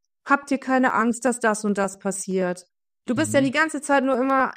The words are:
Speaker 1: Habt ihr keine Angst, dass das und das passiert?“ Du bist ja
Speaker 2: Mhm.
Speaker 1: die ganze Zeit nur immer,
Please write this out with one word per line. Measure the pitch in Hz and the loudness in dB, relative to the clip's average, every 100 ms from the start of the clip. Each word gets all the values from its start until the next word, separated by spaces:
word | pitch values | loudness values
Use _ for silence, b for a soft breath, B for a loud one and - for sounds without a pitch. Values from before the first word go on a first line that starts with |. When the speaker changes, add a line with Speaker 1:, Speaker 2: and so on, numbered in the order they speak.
| _ _ - | _ _ 0
Speaker 1:
Habt | 277 - | 0 0
ihr | 269 | -4
keine | 262 262 254 | 0 2 2
Angst, | - 226 226 254 | 2 0 0 -2
dass | 240 | 0
das | 226 208 208 | 0 0 -2
und | 202 | -2
das | 196 - | -2 -4
passiert?“ | 196 185 - 185 180 180 - _ _ _ - | -6 -6 -4 -2 -2 -4 -12 _ _ _ -4
Du | 247 | -2
bist | 214 | 0
ja | 277 | 2
Speaker 2:
Mhm. | 269 | 2
Speaker 1:
die | |
ganze | 277 320 294 | 0 0 -2
Zeit | - 277 262 | 0 2 2
nur | 247 | 2
immer, | 269 269 262 | 2 2 0